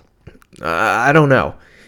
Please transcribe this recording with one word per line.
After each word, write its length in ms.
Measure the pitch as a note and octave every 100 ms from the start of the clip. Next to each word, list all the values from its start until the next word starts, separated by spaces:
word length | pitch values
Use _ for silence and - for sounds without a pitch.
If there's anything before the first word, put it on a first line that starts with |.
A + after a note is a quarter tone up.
| _ _ - - _ -
uh, 40 | E2
I 460 | E2 G#2+ G#2 C3
don't 160 | D#3 D3
know. 260 | B2+ C#2+ - - _